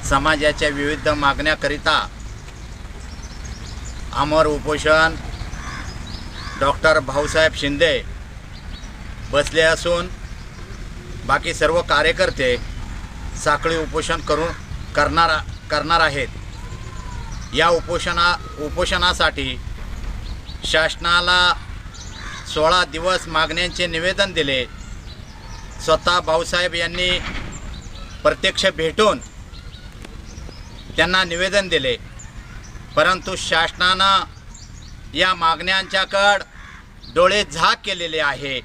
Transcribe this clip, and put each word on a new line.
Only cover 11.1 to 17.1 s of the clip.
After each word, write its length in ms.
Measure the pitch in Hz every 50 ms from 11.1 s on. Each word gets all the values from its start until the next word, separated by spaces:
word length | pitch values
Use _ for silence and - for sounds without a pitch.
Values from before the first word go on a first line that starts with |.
| - - -
बाकी 280 | 123 135 151 - 170 160
सर्व 280 | - 156 147 165 175
कार्यकर्ते 760 | 165 - 156 147 151 160 170 175 185 175 - - 135 127 123 120 - - - - - - - - - - - - - - - - -
साखळी 340 | 156 147 147 - 165 165
उपोषण 440 | 160 156 131 - 160 156 - 165 165
करून 300 | - - 151 151 160 170 165 - - - - - - - -
करणार, 380 | 147 147 143 147 165 170 160 156 151 - - - - - -
करणार 280 | 151 151 143 156 170 170
आहेत. 280 | 160 151 139 143 123 113 - - - - - - - - - - - - - - - -